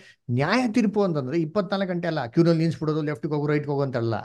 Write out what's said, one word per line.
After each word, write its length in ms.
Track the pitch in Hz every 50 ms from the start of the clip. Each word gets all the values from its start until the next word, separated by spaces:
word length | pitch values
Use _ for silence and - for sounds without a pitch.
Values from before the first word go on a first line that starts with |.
| - - - _ _ -
ನ್ಯಾಯ 420 | 120 127 143 165 208 254 254 240
ತೀರ್ಪು 300 | 208 247 233 202 208 214
ಅಂತಂದ್ರೆ 380 | 202 190 160 147 131 127 147 170
ಇಪ್ಪತ್ನಾಲ್ಕು 480 | 165 151 156 208 196 - 202 190 196 180
ಗಂಟೆ 200 | 180 175 175 170
ಅಲ್ಲ, 180 | 160 151 123
ಕ್ಯೂನಲ್ಲಿ 360 | 117 - 165 170 170 170 160
ನಿಲ್ಸ್ಬಿಡೋದು, 400 | 160 170 - - 165 156 151 156
ಲೆಫ್ಟ್‌ಗೆ 320 | 151 147 151 147 - 156 151
ಹೋಗು, 120 | 147 147
ರೈಟ್‌ಗೆ 240 | 147 151 151 139 139
ಹೋಗು 120 | 147 139
ಅಂತಲ್ಲ. 320 | 139 135 123 120 117 117 113 -